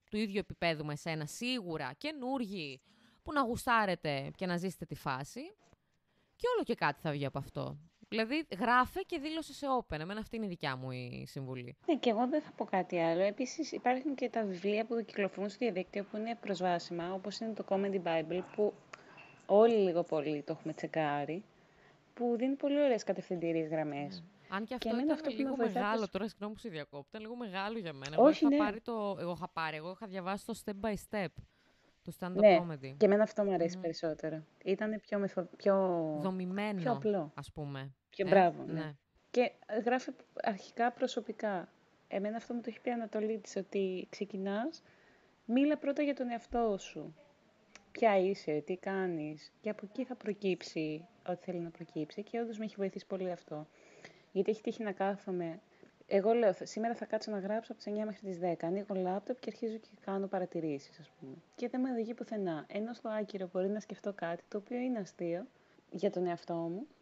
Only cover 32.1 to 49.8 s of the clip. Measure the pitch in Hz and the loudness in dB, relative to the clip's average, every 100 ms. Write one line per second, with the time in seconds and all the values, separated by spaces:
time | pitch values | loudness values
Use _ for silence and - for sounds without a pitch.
32.1 | - 180 185 208 180 170 147 135 143 208 | -8 -2 8 10 10 6 -6 -6 6 8
33.1 | 208 214 - 202 180 170 180 175 165 165 | 8 4 2 2 2 0 0 -4 -2 -4
34.1 | 151 160 156 156 _ - 196 214 214 - | -2 -4 -6 -10 _ -2 0 0 -4 -2
35.1 | 208 196 - 175 - 196 196 190 170 160 | -2 0 -2 -4 0 4 6 6 2 0
36.1 | 156 190 185 180 196 208 196 175 226 214 | 0 0 -2 -2 -2 -2 0 0 2 2
37.1 | 202 151 143 143 - 147 139 135 - _ | 2 0 -8 -14 -8 -8 -6 -10 -14 _
38.1 | - 185 196 175 151 - 160 156 147 _ | -2 8 10 10 6 -4 -4 -4 -8 _
39.1 | _ _ 240 240 - - 220 226 254 269 | _ _ 2 2 0 -6 -2 2 0 -2
40.1 | 269 - - - 196 - - 233 240 247 | -12 -12 -4 -2 -2 -6 0 0 2 -2
41.1 | - 208 208 214 185 - _ _ _ - | -2 -6 -4 -2 -2 -4 _ _ _ -6
42.1 | 196 208 226 - 240 226 220 - 240 220 | -4 -2 -4 -6 -6 -6 -6 -2 -2 -2
43.1 | 220 214 220 - 196 190 202 190 185 196 | -2 0 -2 -4 -6 -2 0 0 -2 -6
44.1 | - 202 190 196 202 277 - - - - | -8 -6 -4 -4 -2 -4 -8 -18 -20 -20
45.1 | _ _ _ - 247 294 302 285 285 294 | _ _ _ 0 4 4 4 0 0 0
46.1 | 277 247 233 - 240 233 196 - - 151 | 0 -2 -6 -4 0 2 0 -4 -12 -12
47.1 | 156 - _ _ _ _ - _ - 226 | -14 -20 _ _ _ _ -20 _ 4 6
48.1 | 196 185 196 - 151 147 185 196 190 185 | 8 4 2 -2 -2 -2 -4 -2 -2 0
49.1 | 165 151 151 - _ 214 208 | -2 -4 -8 -14 _ -8 -6